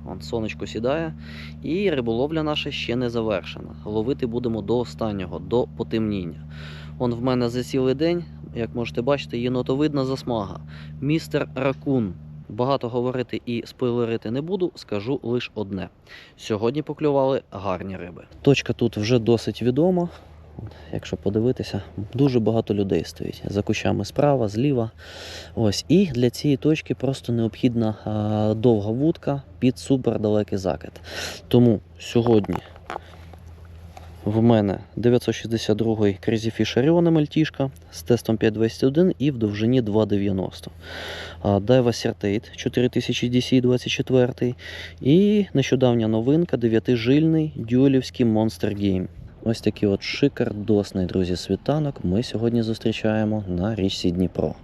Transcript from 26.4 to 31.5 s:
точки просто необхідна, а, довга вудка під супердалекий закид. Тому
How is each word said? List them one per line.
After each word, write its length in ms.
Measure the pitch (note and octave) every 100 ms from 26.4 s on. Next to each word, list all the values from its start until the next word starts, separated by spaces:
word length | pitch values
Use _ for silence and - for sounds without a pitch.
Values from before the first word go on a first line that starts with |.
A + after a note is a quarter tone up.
| D3+ C3
точки 380 | D3 D#3 -
просто 380 | - B2+ C3 -
необхідна, 640 | A#2 A2+ - C3 A#2 A2 G#2+
а, 500 | - G#2+ G#2 G#2+ G#2+
довга 360 | A2 A#2+ A2 G#2
вудка 520 | A#2 D#3 - - C#3 - -
під 200 | B2+ -
супердалекий 800 | - C3+ A#2+ G#2+ G#2+ G#2+ G#2 G2+
закид. 340 | F#2 C#2+ - - - - - -
Тому 320 | -